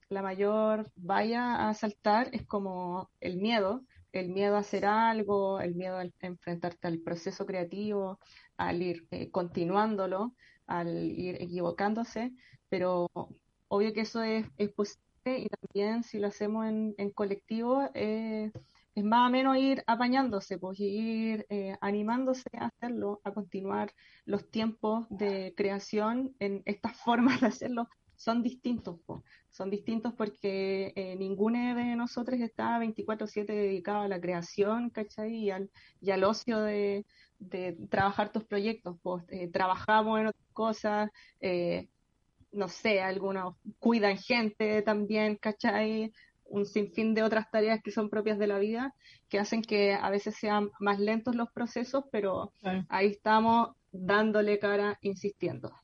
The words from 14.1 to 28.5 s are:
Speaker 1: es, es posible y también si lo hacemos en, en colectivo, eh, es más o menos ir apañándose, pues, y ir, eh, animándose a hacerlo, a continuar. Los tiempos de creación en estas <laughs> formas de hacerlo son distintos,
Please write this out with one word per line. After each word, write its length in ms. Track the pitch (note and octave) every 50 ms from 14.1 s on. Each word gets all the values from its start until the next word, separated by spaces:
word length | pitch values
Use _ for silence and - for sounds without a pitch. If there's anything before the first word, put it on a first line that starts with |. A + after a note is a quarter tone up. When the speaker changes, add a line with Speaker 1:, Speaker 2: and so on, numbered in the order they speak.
| - A3+ A3+
Speaker 1:
es, 220 | A3 A3 A3 G#3+ - -
es 140 | - G#3 G3+
posible 300 | - - G3+ - - - _ _ _ _ _
y 240 | B3+ C4 - - G3+
también 540 | G3+ - - - - G3+ G3+ G#3+ A3+ A#3 A#3
si 140 | - - G#3
lo 100 | G3+ G3+
hacemos 380 | G3+ - G#3 G#3 G#3+ A3 A3
en, 280 | A3 A3 A3 A3 G#3+ G3+ -
en 120 | G3+ G3+
colectivo, 800 | - - G#3 G3 G3 G3+ - - A3 A3+ A#3 A#3+ C4 C#4 C#4 C4+ -
eh, 580 | - G#3 G#3+ G#3+ A3 A3+ A3 A3 G#3+ G#3+ G#3+ - - - _ _ _ _ _ _
es 80 | G#3
más 240 | G3+ G#3+ A3+ A#3+ B3 B3
o 40 |
menos 240 | B3 C4 C4 C4+ C4
ir 260 | C4 C4+ C4+ C4+ - - -
apañándose, 680 | A#3 A3+ B3 A#3+ B3+ C4+ C4+ B3 G#3 G3 - - F#3+ F3+
pues, 200 | F#3 F#3 F#3+ G3+
y 60 | G3+
ir, 600 | G3+ G3 G#3+ A3+ A3+ A3+ A3 A3 A3 A3 G#3+ - -
eh, 280 | G#3 G3+ G3 F#3+ G3 -
animándose 640 | G3 G3+ G3+ G#3 G#3+ A3 A#3 B3+ C4 C4 B3+ C4 - - -
a 100 | A#3 A#3
hacerlo, 540 | A#3+ - _ A#3+ A#3+ A#3+ G#3+ G3+ G3+ G3+ G3+ -
a 80 | G3+
continuar. 600 | G3+ A3 G3 F3 - F#3+ F#3+ G3 G3+ G#3 G#3 G3+ - _ - - - _ _
Los 240 | - G3+ G3+ - -
tiempos 540 | - A3 A3 A3+ G#3+ - - G#3+ A3 A#3 A3+ -
de 420 | G3+ F#3+ G#3+ G3+ G3 F#3+ F#3 F#3 F3+
creación 800 | - G3 G3 G3 G3 - - - G#3 G#3+ A3 A#3 B3+ C4+ C4 - _
en 240 | G3+ G3+ G3 G3 -
estas 320 | - - - - A3 -
<laughs> 400 | - - A#3+ A#3 A#3+ A#3 C4+ B3
formas 40 | A#3+
de 80 | C4 G#3+
hacerlo 400 | - - - B3+ B3 A#3 A#3 - - _ _ _ _
son 300 | - - A3+ A3+ A#3+ A#3
distintos, 560 | B3